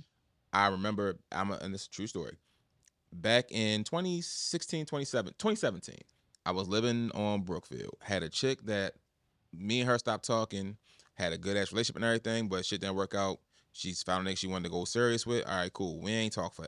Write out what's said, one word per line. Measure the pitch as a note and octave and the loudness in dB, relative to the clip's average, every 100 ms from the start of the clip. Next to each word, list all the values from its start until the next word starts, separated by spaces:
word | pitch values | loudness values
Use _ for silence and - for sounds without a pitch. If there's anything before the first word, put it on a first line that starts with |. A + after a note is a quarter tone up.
| - _ _ _ _ | -6 _ _ _ _
I | G2 G2+ | 4 4
remember, | F#2+ G#2 G#2 G2+ F2 _ | 4 0 0 0 -2 _
I'm | F2+ G2 | -4 -2
a, | F#2+ | -4
and | F#2+ | -6
this | G2 | -8
is | - | -8
a | |
true | - G#2+ | -8 -6
story. | F#2 D2+ - _ _ _ _ _ _ _ | -6 -8 -12 _ _ _ _ _ _ _
Back | F2 G#2 A#2+ - | -2 4 4 4
in | A2 G#2+ G#2+ | 2 2 2
twenty | G#2+ E3+ F#3 F3 | 0 -2 0 -2
sixteen, | - - - E3+ - E3 D3+ | -4 -6 -4 -4 -2 -4 -2
twenty-seven, | C#3+ C3+ B2 F#2+ - | -4 0 0 -2 0
twenty | A3 A3 | 0 2
seventeen, | C3+ F2 - - - _ _ _ - | 0 0 -8 -16 -20 _ _ _ -2
I | |
was | F#2 F#2 | 0 2
living | G#2+ A#2+ A#2 A#2 | 2 4 2 0
on | G2+ G#2 G2+ | 0 0 0
Brookfield. | F2+ D#2+ - B1 G1+ - | 0 -4 -6 -10 -10 -10
Had | - F#2+ | -4 -2
a | D#2+ | -2
chick | - C3+ C3 | 0 0 0
that | G#2+ G2+ G2 - _ _ _ _ _ | -2 -2 -2 -6 _ _ _ _ _
me | E2 G#2 B2 | -8 0 2
and | B2 | 4
her | A#2+ | 2
stopped | A#2 G#2 - | 2 -2 2
talking, | A2+ A2 G2 G2 G#2+ _ - _ | 2 2 -2 -6 -8 _ -20 _
had | - F2 | -2 -2
a | E2+ | 0
good | F#2 G2+ | 2 2
ass | F#2+ | 2
relationship | G#2+ A2+ - | 2 0 0
and | A#2 | 2
everything, | A2+ A#2 A2+ G#2+ | 2 2 0 0
but | F#2+ F2+ | -2 -2
shit | G2 | -2
didn't | G2 F#2+ | 0 0
work | F#2+ | 0
out. | G2+ G2 - _ _ _ | 2 0 -2 _ _ _
She's | - F#2+ E2+ | -10 -6 -4
found | - F#2 F#2+ | 0 2 2
a | |
nigga | F#2 | -2
she | F#2+ | -2
wanted | F#2 F2 | -2 -2
to | |
go | F2 | -2
serious | F2+ A#2 A#2+ A#2 A#2 | 0 4 4 4 0
with. | A#2+ - | 0 0
All | F#2 | 0
right, | F2+ | -2
cool. | - F#2 D#2+ | -2 -4 -4
We | F#2 | -2
ain't | A2+ A2 | 0 0
talked | - F2 | -2 -4
for | - | -6